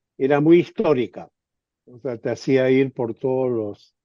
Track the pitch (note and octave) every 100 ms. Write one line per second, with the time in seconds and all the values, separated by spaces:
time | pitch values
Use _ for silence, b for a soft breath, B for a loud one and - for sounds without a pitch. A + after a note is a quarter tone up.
0 | _ - C3+ D3 D3+ F3 - - D#3+ C3
1 | A2 - E2 _ _ _ _ _ _ B2
2 | C3+ A#2 B2 A#2 - C3 C3 C3 C3+ C3
3 | A#2 B2 C3+ C3 B2+ A#2+ G#2 G2+ _ _